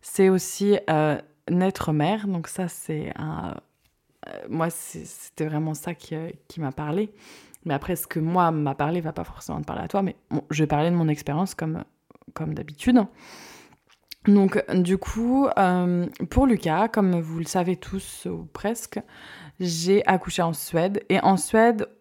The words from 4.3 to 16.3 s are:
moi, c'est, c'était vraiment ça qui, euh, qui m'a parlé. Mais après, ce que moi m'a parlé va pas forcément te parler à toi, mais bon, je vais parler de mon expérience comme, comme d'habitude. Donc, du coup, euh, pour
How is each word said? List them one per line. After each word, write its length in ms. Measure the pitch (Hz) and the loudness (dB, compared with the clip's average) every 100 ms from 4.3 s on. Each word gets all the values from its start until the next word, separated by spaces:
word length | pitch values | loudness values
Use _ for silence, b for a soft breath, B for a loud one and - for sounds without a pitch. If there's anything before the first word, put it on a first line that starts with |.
| - - | -14 -8
moi, 200 | 160 165 | -2 -2
c'est, 360 | - - 165 - | -4 -12 -14 -16
c'était 400 | - - - 156 | -18 -20 -8 -4
vraiment 280 | 151 160 | -2 -4
ça 200 | 156 - | -4 -8
qui, 220 | 170 - 160 | -12 -10 -10
euh, 140 | 165 - _ | -10 -14 _
qui 120 | - | -8
m'a 120 | 147 | -8
parlé. 420 | - 151 165 214 B B B B B 170 | -6 -4 -4 -4 B B B B B -6
Mais 80 | |
après, 220 | 139 - 175 | -4 -4 -6
ce 120 | - | -4
que 120 | 170 | -4
moi 320 | 160 180 170 | 0 2 2
m'a 240 | 160 147 139 | 2 -2 -2
parlé 260 | 147 175 | -2 -2
va 120 | 156 | -4
pas 100 | - | -6
forcément 360 | 85 - - 151 | -10 -12 -10 -8
te 60 | 151 | -6
parler 180 | - | -8
à 40 | 82 | -4
toi, 140 | 202 | -2
mais 140 | 196 - _ | -2 -4 _
bon, 140 | 151 - | -6 -4
je 120 | 151 | -2
vais 40 | 151 | 2
parler 240 | 147 160 | 2 2
de 40 | 175 | 2
mon 120 | 160 | 2
expérience 480 | 147 - 147 190 - | 0 -2 -2 -4 -4
comme, 280 | 160 160 - _ _ - - | -6 -6 -10 _ _ -20 -20
comme 200 | - 156 | -8 -6
d'habitude. 460 | 151 156 - - 247 202 B B B B B B B _ _ _ - - | -6 -10 -4 4 6 4 B B B B B B B _ _ _ -2 6
Donc, 360 | 202 196 214 - | 8 6 2 0
du 260 | 185 175 190 | 2 2 0
coup, 500 | - 220 233 262 277 - | -2 -2 2 4 4 4
euh, 500 | 185 180 180 175 175 - | 4 4 2 0 -2 -4
pour 180 | 170 | 0